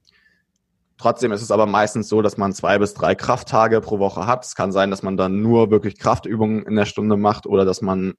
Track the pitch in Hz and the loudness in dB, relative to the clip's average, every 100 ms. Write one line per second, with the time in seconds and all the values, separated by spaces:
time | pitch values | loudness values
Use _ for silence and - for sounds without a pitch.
0 | _ _ _ _ _ _ _ _ _ _ | _ _ _ _ _ _ _ _ _ _
1 | 117 120 120 101 107 104 107 101 107 113 | -2 0 -2 -2 0 2 2 2 0 -2
2 | 104 107 104 - 98 92 87 101 101 - | -2 0 0 0 -4 -2 0 2 0 -2
3 | 80 98 127 123 - 120 113 110 - 101 | -2 0 0 -4 0 2 2 2 0 -2
4 | 98 82 104 127 - - 95 95 98 95 | -2 -2 -2 -4 -4 -6 -2 0 0 -2
5 | 95 95 92 98 113 117 110 107 104 - | -4 -2 -2 0 2 4 4 2 0 -2
6 | 113 120 - 110 107 110 101 107 101 - | -2 0 -2 -2 -2 -2 -2 0 0 -2
7 | 104 104 104 107 104 98 95 92 98 95 | 0 2 2 0 0 0 2 0 -2 -2
8 | 95 | -4